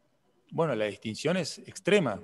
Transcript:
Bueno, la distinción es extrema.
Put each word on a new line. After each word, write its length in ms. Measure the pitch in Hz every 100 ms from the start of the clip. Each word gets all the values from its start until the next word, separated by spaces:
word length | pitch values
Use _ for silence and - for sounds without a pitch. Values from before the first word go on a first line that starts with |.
| _ _ _ _ _
Bueno, 240 | 139 160 113
la 100 | 107
distinción 520 | 95 110 104 143 185
es 200 | 156 -
extrema. 600 | - - - 202 143 98